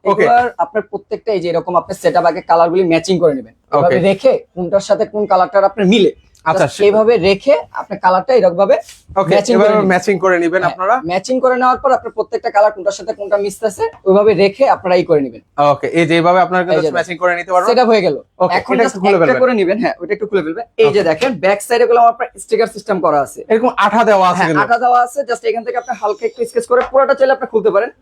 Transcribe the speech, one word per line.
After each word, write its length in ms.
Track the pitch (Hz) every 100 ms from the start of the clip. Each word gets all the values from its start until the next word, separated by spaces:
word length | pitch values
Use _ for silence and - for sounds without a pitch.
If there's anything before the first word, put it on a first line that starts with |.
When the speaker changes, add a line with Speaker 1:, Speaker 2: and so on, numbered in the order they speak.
Speaker 1:
ওকে। 180 | 190 202
Speaker 2:
এগুলার 280 | 170 240 247 -
আপনার 240 | 220 220
প্রত্যেকটা 500 | 202 196 _ 214 -
এই 80 | 196
যে 80 | 170
এরকম 280 | 170 170 175
আপনি 180 | -
সেটআপ 300 | 190 175 175
আগে 160 | 170 165
কালারগুলি 440 | - 170 170 175
ম্যাচিং 340 | 180 165 165 180
করে 160 | 170
নেবেন। 200 | 139 110
Speaker 1:
ওকে। 240 | _ _ 143
Speaker 2:
এভাবে 200 | 139 131
রেখে 400 | 190 190 262 220 -
কোনটার 260 | 175 175 196
সাথে 260 | 190 202 214
কোন 200 | 208 202
কালারটার 380 | 185 185 196
আপনি 200 | 196 202
মিলে, 280 | 185 220 165 - _ _
Speaker 1:
আচ্ছা, 200 | 160 185
Speaker 2:
just 120 | 147 -
Speaker 1:
সে- 100 | 202
Speaker 2:
এইভাবে 300 | 208 220 233
রেখে 400 | 180 196 - 302 -
আপনি 260 | - - 180
কালারটা 360 | 185 185 185
এইরকমভাবে 400 | 254 190 170 196 277 - - _ 190
Speaker 1:
ওকে, 180 | 180
Speaker 2:
ম্যাচিং 220 | 196 202 226
করে 80 |
Speaker 1:
এভাবে 100 | 208
Speaker 2:
নিবেন। 140 | 214 190
Speaker 1:
ম্যাচিং 300 | 180 208 190
করে 200 | 185 175
নিবেন 240 | 170 185
Speaker 2:
হ্যাঁ, 100 | 180
Speaker 1:
আপনারা। 280 | 175 185 254 170
Speaker 2:
ম্যাচিং 340 | 180 190 254
করে 160 | 254 254
নেওয়ার 200 | 254 254
পর 160 | 269
আপনি 180 | 247 233
প্রত্যেকটা 400 | 220 - 226 240
কালার 220 | 202 214
কোনটার 200 | 208 185
সাথে 200 | 196 185
কোনটা 240 | 208 196 202
মিশতেছে 460 | 202 190 220 190 453 -
ওইভাবে 300 | 196 190 208
রেখে 340 | 185 196 196 269
আপনারা 260 | 170 185
ই 100 | 180
করে 160 | 170 156
নিবেন। 500 | 135 113 _ - 147
Speaker 1:
ওকে, 160 | 139 135
এই 200 | 165 160
যে 80 |
এইভাবে 260 | 165 165 185
আপনারা 220 | 175 185
কিন্তু 160 | 180 -
Speaker 2:
এই 20 |
যে 80 | 160
Speaker 1:
ম্যাচিং 260 | 170 165 170
করে 200 | 180 175
নিতে 160 | 170
পারবেন। 160 | 180 190
Speaker 2:
সেটআপ 180 | 233 226
হয়ে 160 | 220
গেল। 200 | 175 147 - _
Speaker 1:
ওকে, 160 | 180
Speaker 2:
এখন 200 | 180 -
Speaker 1:
এটা 80 | 254
Speaker 2:
just 80 | 247
Speaker 1:
একটু 100 | 202
খুলে 120 | 196
Speaker 2:
একটা 120 | 190 165
Speaker 1:
ফেলবেন। 140 | 262
Speaker 2:
করে 140 | 254
নিবেন। 240 | 226 180 214
হ্যাঁ, 160 | 247 -
ওটা 120 | 175
একটু 140 | 202 214
খুলে 160 | 196
ফেলবেন। 220 | 156 165 240 -
এই 160 | 220
যে 80 | 202
Speaker 1:
ওকে। 80 | 165
Speaker 2:
দেখেন 240 | 156 269
ব্যাক 300 | 190 - -
সাইডে 240 | - 233 240
গুলো 120 | 233
আমার 140 | 233
আপনার 160 | 233 247 196
স্টিকার 280 | - 214 226
সিস্টেম 340 | 214 202 190
করা 200 | 160 147
আছে। 240 | 131 - -
Speaker 1:
এরকম 200 | 220 247 240
আঠা 280 | 202 208
দেওয়া 240 | 214 202 180
আছে 80 | 175
Speaker 2:
হ্যাঁ, 120 | 165
Speaker 1:
কিন্তু। 160 | 165
Speaker 2:
আঠা 140 | 214 233
দেওয়া 220 | 247 247
আছে। 200 | 247 -
just 280 | 233 240 226
এখান 160 | 226
থেকে 120 | 226 240
আপনি 200 | 247 226
হালকা 260 | 214 208 226
একটু 180 | -
স্কেচ 220 | 233 233 226
করে 140 | 247 -
পুরোটা 240 | 262 269
চাইলে 180 | 269 262
আপনি 140 | 269 262
খুলতে 240 | 220 202
পারেন। 200 | 190 247 _